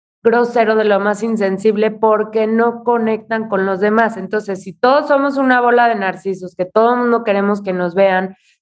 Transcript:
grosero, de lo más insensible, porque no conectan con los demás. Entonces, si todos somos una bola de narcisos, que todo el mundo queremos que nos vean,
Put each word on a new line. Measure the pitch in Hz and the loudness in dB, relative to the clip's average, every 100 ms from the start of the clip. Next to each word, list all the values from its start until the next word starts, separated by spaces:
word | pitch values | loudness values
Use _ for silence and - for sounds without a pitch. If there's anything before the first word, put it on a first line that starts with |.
| _ _ | _ _
grosero, | 226 240 240 240 220 | 0 2 2 0 2
de | 220 | 2
lo | 214 196 | 2 2
más | 208 202 | 0 -2
insensible, | 226 214 196 190 220 208 214 | -2 -2 -2 0 0 0 -2
porque | 214 220 214 214 220 220 | 0 2 2 0 -2 0
no | 226 233 233 | 0 0 -2
conectan | 240 233 220 220 220 226 220 | -2 0 0 -4 -4 -6 -4
con | 196 190 | -2 -2
los | 190 | -2
demás. | 208 220 220 220 | 0 2 0 -2
Entonces, | 185 214 208 190 | -6 -6 -6 -10
si | 196 | -12
todos | - 247 285 294 | -2 2 2 2
somos | 277 277 269 | 0 0 0
una | 269 247 | 2 2
bola | 240 240 233 | 4 4 2
de | |
narcisos, | 214 190 180 196 185 180 - | 0 -4 -6 -6 -8 -8 -8
que | |
todo | 180 220 233 | -2 2 2
el | 247 | 2
mundo | 240 233 | 0 0
queremos | 233 196 202 202 | 0 -2 0 -2
que | 202 | -4
nos | 180 175 | -4 -2
vean, | 180 196 185 190 - _ _ | 2 2 2 -2 -10 _ _